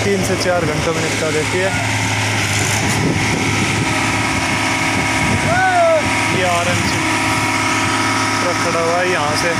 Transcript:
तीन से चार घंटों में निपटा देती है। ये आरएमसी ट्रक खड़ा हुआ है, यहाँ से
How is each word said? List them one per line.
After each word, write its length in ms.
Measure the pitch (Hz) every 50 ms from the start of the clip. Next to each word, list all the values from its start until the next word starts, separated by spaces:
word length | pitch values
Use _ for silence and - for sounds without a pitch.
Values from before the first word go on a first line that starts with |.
| -
तीन 200 | 202 202 190 180
से 100 | - 190 175 -
चार 220 | 180 180 180 170
घंटों 280 | 151 151 156 - 170 165
में 80 | 160
निपटा 300 | 160 160 - - 156 156
देती 260 | 156 156 156 - - 180
है। 140 | 185 190 180 175 - - - - - - - - - - - - - - - - - - - - - - - - - - - - - - - - - - - - - - - - - - - - - - - - - - - - - - - - - - - - - - - - - - - - - - - - - 622 659 740 762 762 719 719 - 659 659 - - - - 302 - - - -
ये 80 | 185 180
आरएमसी 480 | 175 175 175 180 180 170 170 - - 160 - 320 320 - - - - 151 - - - - - - - - - - - - - - - - - - - -
ट्रक 180 | 175 180 170 160 -
खड़ा 180 | 180 165 165
हुआ 160 | 165 165 170 175
है, 140 | 180 180
यहाँ 240 | 185 170 147 147 151 147 -
से 80 | 175 165 160